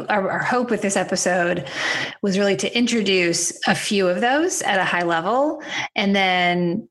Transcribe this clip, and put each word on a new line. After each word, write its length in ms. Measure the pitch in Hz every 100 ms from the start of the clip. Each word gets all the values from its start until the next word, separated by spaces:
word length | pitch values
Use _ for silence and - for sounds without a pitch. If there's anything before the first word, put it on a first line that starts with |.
| -
our, 200 | 208 190
our 80 | 160
hope 300 | 147 247 247
with 140 | 220
this 160 | 202 196
episode 680 | 185 185 - 180 175 175 - - 285 269 - -
was 180 | 208 185
really 180 | 202 190
to 200 | - 233
introduce 840 | 240 233 196 190 175 170 - - -
a 80 | 160
few 320 | - 202 180
of 140 | 180
those 400 | 240 277 339 -
at 180 | - 196
a 60 | 175
high 200 | 180 175
level, 580 | 165 170 247 294 320 - - - -
and 200 | 202 196
then 720 | 190 180 180 175 175 175 -